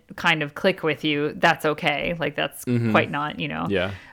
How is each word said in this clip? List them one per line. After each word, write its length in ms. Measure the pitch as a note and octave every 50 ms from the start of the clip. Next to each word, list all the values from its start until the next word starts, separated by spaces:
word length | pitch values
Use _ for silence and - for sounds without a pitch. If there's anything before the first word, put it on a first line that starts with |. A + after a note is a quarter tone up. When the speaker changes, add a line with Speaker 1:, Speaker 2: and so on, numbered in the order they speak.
| _ - -
Speaker 1:
kind 280 | - - F3 E3 D#3 D3
of 100 | C#3+ -
click 260 | - - F#3+ F3 - -
with 200 | D#3 C#3+ - -
you, 300 | D#3 D3 D3 D3 D3 -
that's 300 | - - E3+ D#3 - -
okay. 500 | D#3 D3 - F3 D3+ D3 D3 D3+ E3+ E3+
Like, 180 | D#3+ D#3 D3+ C#3+
that's 260 | D#3 D#3+ D#3 - - -
Speaker 2:
Mm-hmm. 280 | B2 B2 A#2 A#2 A2+
Speaker 1:
quite 200 | G#2+ - - -
not, 260 | D#3 C#3+ D3 D3+ - -
you 100 | D#3+ D3
know. 160 | D#3 D#3+ E3 G2+
Speaker 2:
Yeah. 220 | G2 F2+ F2+ G2 G2 - - -